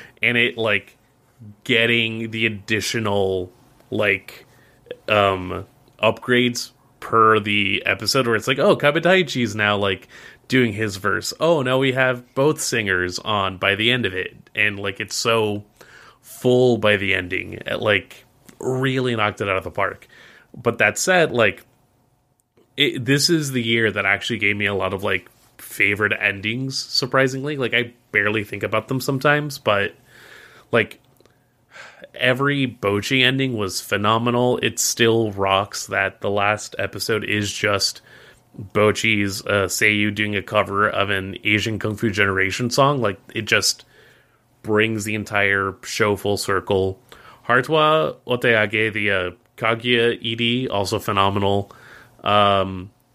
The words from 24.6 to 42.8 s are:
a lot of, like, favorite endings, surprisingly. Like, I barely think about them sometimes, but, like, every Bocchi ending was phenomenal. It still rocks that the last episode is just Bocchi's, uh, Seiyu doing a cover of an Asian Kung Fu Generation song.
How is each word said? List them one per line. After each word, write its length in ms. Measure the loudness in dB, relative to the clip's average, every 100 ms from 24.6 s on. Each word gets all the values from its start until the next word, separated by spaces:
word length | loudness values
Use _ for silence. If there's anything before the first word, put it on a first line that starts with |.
| 0
a 80 |
lot 180 | 0 -2
of, 100 | -2
like, 260 | -2 -4 -6 _ _ -20
favorite 540 | -8 0 0 2 0 2
endings, 560 | -2 -2 -4 -4 -6 -8
surprisingly. 800 | -6 -4 0 2 2 0 -6 -4
Like, 180 | -2
I 180 | 0 -2 -8 _
barely 300 | 0 2 0
think 180 | -4 -6
about 240 | -2 -2 -2
them 120 | -4
sometimes, 580 | -2 0 0 0 -2 -4
but, 360 | 0 0 -2 -8 _ -20 -20 -20 -20 -20 _
like, 280 | 0 0 -6 _ _ _ _ _ _ _ -20 -20 -20 -18
every 520 | -4 -2 0 0 0 -2
Bocchi 560 | -2 -2 -2 0 2
ending 340 | 2 2 0 -2
was 240 | -4 -6
phenomenal. 800 | -4 -2 2 2 2 2 2 2
It 200 | -2 -2
still 520 | -4 2 4 4 0
rocks 540 | -2 0 0 0 -8 -4
that 340 | -2 -2 -2
the 80 | -2
last 440 | 0 0 -2 -6 -8
episode 460 | -6 -6 -4 -2
is 280 | -2 -2 -2
just 480 | -2 0 0 -2 -6 -18 -20 -20 -20 _ -18 -4
Bocchi's, 680 | 2 2 2 0 0 0 -4 -2
uh, 200 | 0 0
Seiyu 440 | 0 2 2 0
doing 200 | -2 -2
a 80 | -4
cover 460 | -2 0 0 2 0
of 200 | 0 -2
an 300 | -2 -4 -6
Asian 340 | 0 0 0 -4
Kung 180 | -4 -4
Fu 140 | -2
Generation 580 | 0 0 2 -2 -2 -2
song. 320 | 2